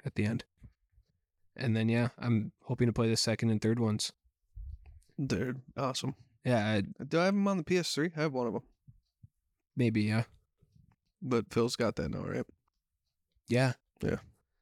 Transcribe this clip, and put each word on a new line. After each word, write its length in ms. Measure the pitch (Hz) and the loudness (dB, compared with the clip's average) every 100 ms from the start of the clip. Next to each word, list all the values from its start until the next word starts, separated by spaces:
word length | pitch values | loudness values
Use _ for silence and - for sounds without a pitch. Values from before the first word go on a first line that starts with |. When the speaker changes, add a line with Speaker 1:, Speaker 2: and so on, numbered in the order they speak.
| - | -8
Speaker 1:
at 100 | - | -2
the 100 | 104 | -2
end. 180 | - - _ - _ _ _ _ _ _ _ _ - | -2 -8 _ -20 _ _ _ _ _ _ _ _ -6
And 200 | 131 110 | 0 2
then, 120 | 113 | 2
yeah, 220 | 117 117 - | 2 0 -2
I'm 320 | 120 113 110 - | 0 0 0 -8
hoping 240 | - 135 120 | -6 0 2
to 60 | |
play 160 | 107 113 | 2 2
the 60 | 110 | 2
second 360 | - 107 117 | 0 0 2
and 100 | 107 | 2
third 180 | 110 117 | 2 2
ones. 320 | 113 107 - - _ _ _ - - - - - _ - | 2 0 -4 -8 _ _ _ -16 -14 -14 -18 -20 _ -6
Speaker 2:
They're 380 | 135 98 123 139 - - | -2 -2 -2 -6 -10 -6
awesome. 380 | 135 131 127 - - _ | -4 -4 -6 -8 -16 _
Speaker 1:
Yeah. 240 | 127 120 104 | 0 2 2
I 140 | 107 98 - | 0 0 -6
Speaker 2:
Do 160 | 139 160 | -2 2
I 40 | 185 | 2
have 80 | 202 | 2
'em 120 | 196 | 0
on 100 | 190 | 0
the 60 | |
P 140 | 156 180 | 0 0
S 160 | 165 | 0
three? 180 | - 165 156 | -2 -2 0
I 40 | |
have 120 | 156 | -2
one 140 | 131 120 | 0 -2
of 80 | 107 | -4
'em. 80 | - _ _ - _ _ - _ _ _ _ - | -8 _ _ -20 _ _ -20 _ _ _ _ 0
Speaker 1:
Maybe, 240 | 120 110 | 2 2
yeah. 200 | 104 110 - - _ _ _ _ _ _ _ - | 2 0 -2 -8 _ _ _ _ _ _ _ -12
Speaker 2:
But 320 | 135 120 - | -2 -2 0
Phil's 240 | - 117 - | 0 0 0
got 180 | 113 - | -2 -2
that 140 | - | -4
now, 140 | 95 | -4
right? 220 | 90 127 - _ _ _ _ _ _ _ _ _ - | -6 -6 -8 _ _ _ _ _ _ _ _ _ -2
Speaker 1:
Yeah. 260 | 120 131 - _ - | 2 2 -2 _ -8
Speaker 2:
Yeah. 160 | - - - _ _ _ | -4 -4 -8 _ _ _